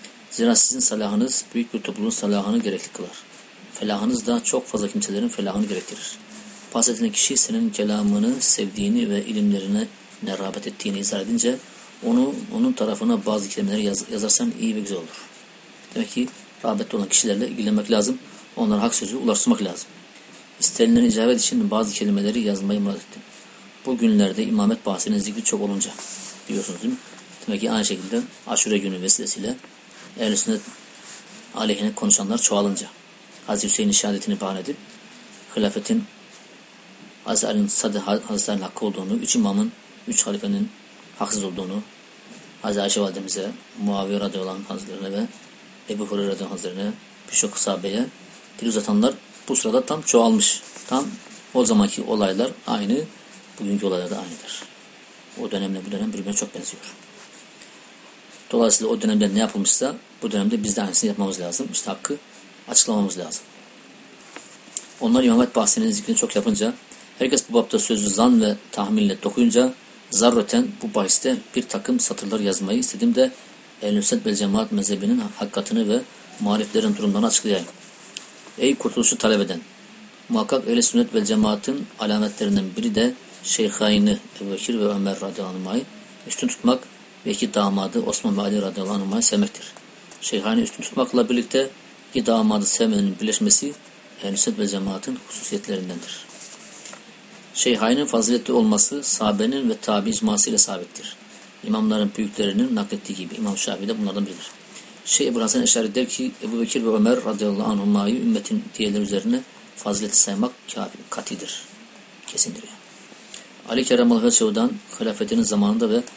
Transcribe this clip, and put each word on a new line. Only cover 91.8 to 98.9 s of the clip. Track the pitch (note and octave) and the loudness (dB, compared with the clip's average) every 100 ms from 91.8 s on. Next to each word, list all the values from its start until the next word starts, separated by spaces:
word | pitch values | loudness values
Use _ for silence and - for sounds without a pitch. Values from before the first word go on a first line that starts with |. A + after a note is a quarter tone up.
| - - - | -20 -20 -6
iki | - G#3 | -2 2
damadı | A2+ G#2+ G#2+ G2+ | 4 4 2 2
sevmenin | - A2+ G2+ G2+ F#2 | 2 2 2 0 0
birleşmesi | G#2+ G#2+ G#2 - C#3+ D3 - - - - | -2 0 4 4 2 -6 -16 -20 -20 -10
Ehl-i | G2+ G2+ | -4 0
Sünnet | - G#2 | 0 0
vel | G3+ | -2
Cemaat'ın | G3 - F#2+ - B3+ - | -2 -4 -4 -8 -10 -10
hususiyetlerindendir. | - - G2+ - F#2+ F#2 F2 - - - - - - - - - - - - - - - | -8 -6 -6 -6 -6 -8 -10 -12 -16 -16 -18 -18 -18 -20 -20 -18 -18 -20 -20 -20 -20 -10
Şeyhaynin | - B2+ A2+ A2 C#3+ - | -2 2 4 4 2 2
faziletli | A#3 A3 - - | 2 2 2 2
olması | B2 A2 G#2 - | 4 4 6 4